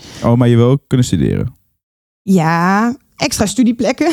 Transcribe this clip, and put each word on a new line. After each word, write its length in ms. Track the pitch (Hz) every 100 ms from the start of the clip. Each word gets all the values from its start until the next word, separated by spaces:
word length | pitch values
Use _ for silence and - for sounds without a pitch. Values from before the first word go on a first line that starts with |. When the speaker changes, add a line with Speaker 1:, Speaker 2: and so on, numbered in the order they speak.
| - -
Speaker 1:
Oh, 100 | -
maar 140 | 120 120
je 80 | 117
wil 140 | 120
ook 120 | 139 -
kunnen 180 | 131 120
studeren? 480 | 85 60 50 - - _ _ _ _ _ _
Speaker 2:
Ja, 720 | - 185 170 170 175 202 233 254 _ -
extra 240 | 302 - 208
studieplekken 640 | - 233 233 214 262 302